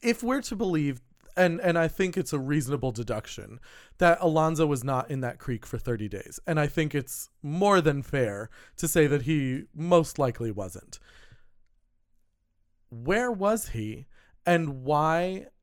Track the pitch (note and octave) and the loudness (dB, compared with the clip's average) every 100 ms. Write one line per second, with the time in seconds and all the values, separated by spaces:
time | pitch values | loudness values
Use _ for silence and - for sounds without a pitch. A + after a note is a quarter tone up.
0 | A#3 A#3 A#3 C4 - G3 G#3+ D#3+ C#3+ B2+ | -2 0 0 -2 -4 -4 -2 0 -2 -4
1 | _ _ - - F#3 E3 F3+ E3+ E3 - | _ _ -12 0 2 2 0 2 0 0
2 | F#3 F3 E3 D3 C3+ D3 B2 C#3 C3 A#2 | -2 -2 -4 -4 0 -2 0 -2 -2 -4
3 | A2+ A#2 - - G#2 A2+ - - - - | -6 -6 -8 -14 -14 -16 -20 -20 -20 2
4 | F3 E3+ F3+ D#3 D#3+ D#3 D#3 C#3 B2 C3 | 4 6 4 4 2 2 2 2 -2 -2
5 | C3 C3+ B2 - - A#2 - A#2 - A2+ | -2 -4 -6 -8 -6 -6 -6 -8 -4 -4
6 | G#2+ G2 - - - D#3 D3 - D3+ D3 | -4 -8 -12 -10 -2 0 0 0 0 -2
7 | - - - _ D3 D#3+ G3+ G3 D#3 C#3+ | -6 -12 -14 _ -6 0 6 6 6 0
8 | B2+ C#3 A#2 G2+ A2+ - - - D#3+ E3+ | -2 -2 0 -2 -10 -14 -20 -6 0 4
9 | D3 C#3+ C3+ D#3 C3+ C3 - - E3+ F3 | 4 4 2 0 0 -4 -8 -8 4 4
10 | D#3 - C3+ - A#2 G2+ F#2+ F2+ - - | 4 0 -2 0 -6 -6 -8 -10 -18 -20
11 | - - - - - _ _ _ _ _ | -20 -20 -20 -20 -20 _ _ _ _ _
12 | _ _ _ _ _ _ _ _ _ A#2 | _ _ _ _ _ _ _ _ _ -10
13 | A#2+ G3+ B3 G#3+ G3 A3 - A#2+ G#2+ B2 | 0 0 0 0 0 0 -2 -6 -6 -8
14 | C3+ - _ _ - F3 D#3+ C3 C3 D3 | -14 -20 _ _ 2 2 2 -4 0 2
15 | D#3 E3 F3+ F#3+ - _ | 4 2 0 -4 -12 _